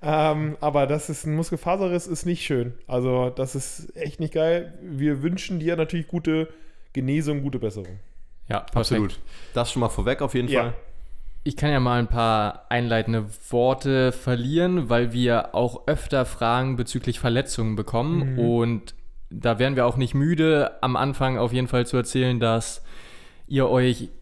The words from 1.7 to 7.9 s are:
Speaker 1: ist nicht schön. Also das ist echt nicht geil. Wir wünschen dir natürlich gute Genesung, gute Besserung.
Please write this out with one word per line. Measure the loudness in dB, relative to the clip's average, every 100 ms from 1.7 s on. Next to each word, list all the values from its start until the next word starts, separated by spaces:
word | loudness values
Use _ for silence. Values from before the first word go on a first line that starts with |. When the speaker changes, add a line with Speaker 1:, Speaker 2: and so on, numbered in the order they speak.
| 0 2 0 -2
Speaker 1:
ist | -4 -2
nicht | -2
schön. | 0 0 0 -6 -4
Also | 0 2 2 0
das | -2 -4 -4
ist | -8 -10 -14 -8
echt | -8 -6
nicht | -4
geil. | 0 2 2 -2 -14
Wir | -10 0 0 2
wünschen | 0 -2 -4 -2
dir | 0 0
natürlich | 0 -2 -4
gute | -2 0 0 0 -6 -18 -16 -10
Genesung, | -4 0 0 0 -2
gute | -2 -2
Besserung. | -4 -6 -10